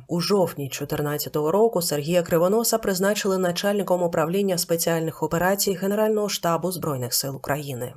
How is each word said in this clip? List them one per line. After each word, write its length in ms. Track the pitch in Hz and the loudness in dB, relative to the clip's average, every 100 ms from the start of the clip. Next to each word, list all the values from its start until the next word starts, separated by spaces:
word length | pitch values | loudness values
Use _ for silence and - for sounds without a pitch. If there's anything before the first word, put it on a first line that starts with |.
| - | -4
У 120 | 170 | -4
жовтні 500 | 156 202 170 - 139 | 0 2 2 -2 -8
чотирнадцятого 840 | - 143 147 147 147 - 151 151 | -6 -6 -4 -2 -2 -4 -2 0
року 300 | 196 226 180 | 4 4 2
Сергія 400 | 170 147 147 175 | 0 -2 2 0
Кривоноса 560 | 170 170 180 214 226 220 | 2 2 4 2 2 0
призначили 600 | 208 180 190 208 202 185 | 0 0 0 0 0 0
начальником 640 | 180 175 202 208 185 180 | 0 0 0 0 2 2
управління 540 | 175 170 156 196 196 175 | 2 0 0 2 0 0
спеціальних 680 | - 170 170 165 160 - | 0 0 2 0 -2 -2
операцій 500 | 156 165 180 202 202 | -2 2 2 2 0
Генерального 560 | 185 196 208 220 214 208 | 0 0 0 2 2 0
штабу 420 | - 175 165 175 | -2 0 0 -2
Збройних 420 | 175 156 135 120 | -4 -4 -4 -2
сил 220 | - 139 135 | -2 -4 -6
України. 580 | - 143 143 123 123 | -4 -4 -4 -8 -8